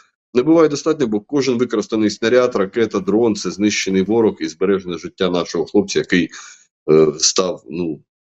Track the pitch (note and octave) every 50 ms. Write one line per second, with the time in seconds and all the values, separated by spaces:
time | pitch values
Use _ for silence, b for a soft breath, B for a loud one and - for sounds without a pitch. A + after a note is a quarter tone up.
0 | b b b b _ _ - B2 C#3 D#3 E3 E3+ D#3+ D3 D3 - - D#3+ D#3 D3+
1 | C3+ A2 G#2+ G2+ - _ C#3+ D3 B2+ C3+ B2 A#2 B2+ A#2+ - A2 G2+ - A#2 A2
2 | G#2+ G#2 G#2 - A2+ A2+ A#2+ B2 B2 B2 - G#2 G2 F#2+ - A#2+ A2+ G#2+ - G2+
3 | F#2 F#2+ G2 A2 A#2+ A2+ G#2 - - F2+ E2+ F#2+ G#2 G#2+ G#2 - - F#2+ F#2+ F#2+
4 | F#2+ G2 A2 A#2 A2+ G2+ - - D#2+ D#2+ D#2+ - F#2+ F#2+ G2 F#2 F#2 F2+ F2 D#2+
5 | - E2+ - - F#2+ F2+ F2+ F2 E2 - - E2+ D#2 - - G#2 F#2+ F#2+ - D2+
6 | D2 - F#2+ F2+ F2 - B B B B B B B B _ _ _ D#2 D#2 D#2
7 | D#2 D2+ D2 D#2+ - - - - F#2 F#2 E2 - - - D2+ E2+ F2 D#2+ D2 D2
8 | _ _ _ _